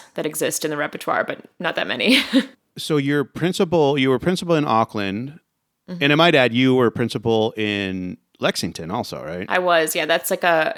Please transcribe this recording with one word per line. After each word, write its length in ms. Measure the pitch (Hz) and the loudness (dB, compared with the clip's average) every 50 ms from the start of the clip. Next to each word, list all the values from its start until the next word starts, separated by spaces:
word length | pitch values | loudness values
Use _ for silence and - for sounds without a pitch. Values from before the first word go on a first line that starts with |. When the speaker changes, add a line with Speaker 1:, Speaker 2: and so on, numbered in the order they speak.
| - - - | -8 -12 -8
Speaker 1:
that 120 | - 156 | -8 -6
exist 380 | 156 151 - 151 135 147 - - | -6 -4 -4 -2 -2 -2 -2 -4
in 60 | 156 | -4
the 60 | 151 | -4
repertoire, 460 | 143 147 151 - - - - - - - | -4 -4 -6 -6 -8 -6 -2 -2 -2 -2
but 160 | - - - - - _ - | -4 -6 -12 -12 -18 _ -8
not 160 | 180 160 - | -6 -6 -4
that 100 | - - | -4 -4
many. 340 | 95 110 - 110 208 262 269 - - - | -4 -4 -2 0 2 2 2 2 0 0
<laughs> 0 | 262 - - - _ _ _ _ - | 0 0 -2 -6 _ _ _ _ -10
Speaker 2:
So 200 | - - 160 147 | -6 -2 -2 0
your 260 | 139 139 147 147 131 | 0 0 0 0 -2
principal, 720 | - - - 156 180 180 - 196 160 175 165 147 139 147 | -4 -4 -4 -2 -2 0 0 -2 0 2 2 4 4 2
you 140 | 139 131 131 | 2 2 2
were 80 | 131 120 | 2 2
principal 360 | - 175 185 - 190 170 170 | 0 0 -2 -2 0 0 2
in 120 | 156 139 | 2 2
Auckland, 760 | - 110 113 110 - - 107 101 98 95 107 127 139 151 175 _ _ _ _ _ _ _ _ _ - | 2 2 2 2 0 -2 -6 -4 -4 -4 -6 -8 -10 -14 -18 _ _ _ _ _ _ _ _ _ -14
Speaker 1:
Mm-hmm. 140 | 185 170 143 | -6 0 0
Speaker 2:
and 100 | 143 147 | 2 4
I 40 | |
might 180 | 156 165 175 160 | 6 6 6 6
add, 180 | 139 123 117 113 | 6 4 4 4
you 220 | 123 131 131 127 | 4 4 4 4
were 160 | 127 123 110 | 4 4 2
principal 640 | - - 120 113 - 117 104 117 113 110 110 110 - | 2 0 -2 -4 -4 -4 0 0 2 2 2 0 -2
in 640 | 107 107 104 104 101 98 95 95 92 90 90 - - _ _ _ - | -4 -4 -2 -2 -2 -2 -2 -4 -4 -6 -8 -10 -12 _ _ _ -4
Lexington 520 | 131 180 - - - 85 - - 82 80 | -4 -4 -2 -2 -4 -6 -6 -8 -8 -6
also, 340 | 101 120 101 - - 65 65 | -6 -6 -6 -8 -10 -12 -10
right? 220 | 78 85 87 98 - | -10 -10 -8 -4 -2
Speaker 1:
I 120 | - 185 | 0 0
was, 360 | 180 180 175 165 160 156 - | 2 2 2 2 2 0 -2
yeah. 80 | 175 156 | -2 0
That's 260 | 160 165 180 - - | 0 0 0 0 -2
like 140 | 190 175 - | -4 0 2
a, 320 | 175 165 160 156 - - | 2 4 4 2 0 -2